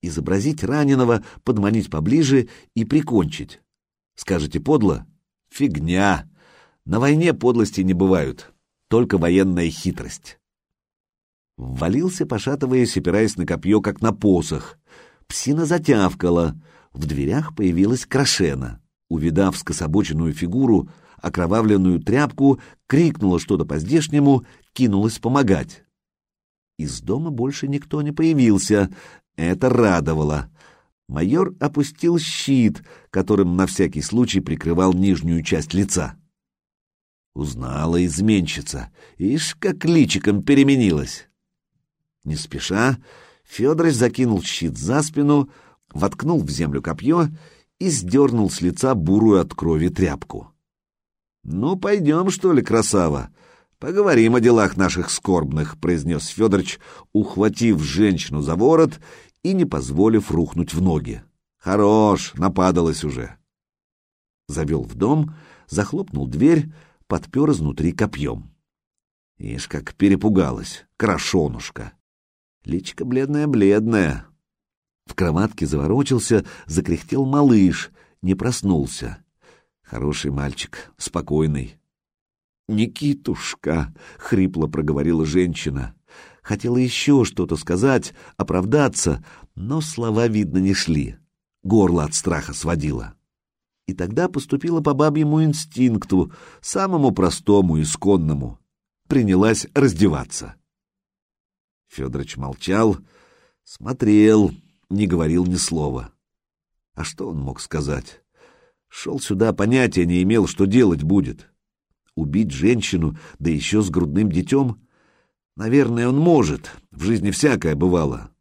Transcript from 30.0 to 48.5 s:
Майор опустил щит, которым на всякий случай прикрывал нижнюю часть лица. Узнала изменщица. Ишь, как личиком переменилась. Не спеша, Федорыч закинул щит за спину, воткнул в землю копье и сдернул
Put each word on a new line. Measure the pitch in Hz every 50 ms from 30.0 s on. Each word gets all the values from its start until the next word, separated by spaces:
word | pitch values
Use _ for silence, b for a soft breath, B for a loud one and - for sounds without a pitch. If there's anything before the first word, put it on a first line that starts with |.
| 76 76 80 78 78 76 76 73 67 - b b b b b b b b b _ _ _
Майор | - 73 82 95 123 170 190 - 185 -
опустил | - 147 147 147 143 147 - _ - 170 170 170
щит, | 156 - - - - - 139 131 120 107 - - B B B B B B
которым | - 95 92 92 107 98 98 87 87
на | 90 95
всякий | 87 - - 95 82 65 76 73
случай | - - 117 123 - - 95
прикрывал | - - 80 69 - 80 85 82 92 95 92
нижнюю | 90 95 98 92 78 - 85 85 85 78
часть | - - 80 76 78 -
лица. | 92 101 98 - 92 78 64 - _ _ _ _ _ _ _ _ _ _ _ _ _ _ _ _ _ _ _ _ _ _ _ _
Узнала | - 71 73 64 57 64 64 65 73 78 80 85 87 90
изменщица. | 90 76 78 98 110 110 101 87 76 - 80 71 - - 71 57 - b b b b b
Ишь, | b 87 98 127 156 156 - -
как | _ - 196 185 185 -
личиком | 160 170 165 139 - - 98 - 101 101 104 -
переменилась. | - 143 135 139 135 139 135 120 101 85 73 69 65 - - - _ _ _ _ _ _ _ _ _ _ _ _ _ _ _ _ _ _ _ _
Не | 73 78
спеша, | 76 - - - 69 - - 90 101 117 131 135 110 b b b b b b b b b
Федорыч | _ - - 107 135 156 160 165 165 147
закинул | 110 120 120 - - 131 120 110 95 76
щит | - - - - 82 65
за | - 64 85 123 147 151
спину, | 156 156 147 143 143 147 147 139 139 b b b b b b b _ -
воткнул | 73 80 101 - - - 147 175 151 92
в | 73
землю | 73 64 82 76 71 69 -
копье | - 82 78 - 123 160 175 165 151 156 B B B B B B B B _
и | - 190
сдернул | 156 123 92 90 92 135 143 135 117 117 104 92